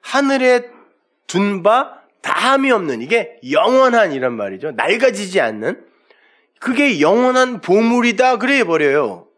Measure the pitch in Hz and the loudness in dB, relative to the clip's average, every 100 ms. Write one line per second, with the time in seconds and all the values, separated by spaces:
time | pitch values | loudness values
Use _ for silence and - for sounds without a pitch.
0 | - 262 277 269 254 247 247 - _ _ | -2 -2 0 2 2 2 0 -20 _ _
1 | _ _ - 180 202 196 175 233 285 - | _ _ -6 -2 -2 0 2 2 0 -10
2 | _ _ - - 240 277 269 233 170 120 | _ _ -8 -4 0 0 2 0 -2 -6
3 | 127 233 196 - 127 151 185 262 262 240 | -2 -2 -4 -12 -4 0 2 2 2 2
4 | 202 139 127 117 101 95 151 120 127 220 | 0 0 -4 -4 -8 -8 -10 -6 -2 2
5 | 254 202 202 185 123 107 117 247 - _ | 0 0 -4 -2 -2 -4 -8 -8 -14 _
6 | _ _ _ _ _ _ 240 247 285 185 | _ _ _ _ _ _ -6 0 0 2
7 | 151 214 254 254 254 233 - 190 226 247 | 2 4 2 2 0 -2 0 2 2 2
8 | 240 220 254 247 247 277 196 165 147 143 | 0 2 2 2 0 0 0 0 2 0
9 | 123 90 - | -2 -6 -16